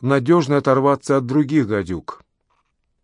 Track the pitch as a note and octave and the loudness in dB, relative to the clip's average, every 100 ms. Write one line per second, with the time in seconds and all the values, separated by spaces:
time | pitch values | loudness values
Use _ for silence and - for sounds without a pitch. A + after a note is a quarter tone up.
0 | B2 C#3 B2 F3 C3+ C#3+ C3+ C3 C#3 C3+ | -2 -2 2 2 2 0 2 2 2 0
1 | - C#3 B2 C#3 C#3 D3+ A2 G#2 F2 F2 | 0 -2 0 -2 0 0 0 -2 -4 -8
2 | - - _ _ _ _ _ _ _ _ | -10 -20 _ _ _ _ _ _ _ _